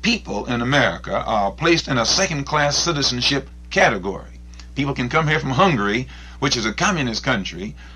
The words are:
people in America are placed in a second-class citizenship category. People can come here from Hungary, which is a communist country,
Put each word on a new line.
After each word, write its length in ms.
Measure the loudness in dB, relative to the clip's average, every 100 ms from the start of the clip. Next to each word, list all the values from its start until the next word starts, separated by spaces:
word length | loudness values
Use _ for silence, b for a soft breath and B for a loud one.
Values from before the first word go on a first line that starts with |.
people 460 | 0 -2 -2 -6 -2
in 160 | -2
America 640 | 2 4 2 0 -4 -4 0
are 240 | 2 0
placed 380 | 0 2 2 2
in 100 | 0
a 80 | 2
second-class 720 | 2 2 0 -2 2 2 2
citizenship 720 | 0 0 0 0 0 0 -4 -14 -4
category. 680 | 2 4 2 -4 -8 -10 -18 -18 B B -4
People 180 | -2
can 140 | 0 0
come 180 | 2 4
here 140 | 2
from 100 | 0
Hungary, 560 | 4 4 4 2 0 -4 B B B
which 180 | 0 0
is 80 |
a 80 | -2
communist 520 | 0 2 2 0 -2
country, 500 | 0 0 -2 -8 -10 -10 B